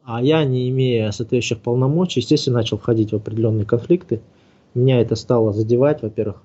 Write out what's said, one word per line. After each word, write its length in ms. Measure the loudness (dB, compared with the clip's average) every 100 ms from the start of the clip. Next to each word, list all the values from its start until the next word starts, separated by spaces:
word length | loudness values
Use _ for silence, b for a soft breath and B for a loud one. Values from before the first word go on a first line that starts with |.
| -10
а 180 | -4
я, 220 | 0 2 2
не 240 | 0 -2
имея 400 | 0 0 0 0
соответствующих 460 | -4 -4 -2 -2 -4
полномочий, 580 | -2 0 2 2 0 -2
естественно, 380 | 0 0 2 0
начал 200 | 0 -4
входить 340 | 0 0 0
в 40 | -2
определённые 480 | -6 -2 0 0 0
конфликты. 540 | -2 0 -2 0 -8 -8 b b b b 0
Меня 260 | 2 4
это 160 | 2 -2
стало 360 | 0 2 2
задевать, 500 | 0 0 2 2 2
во-первых. 400 | -4 -4 -6 -6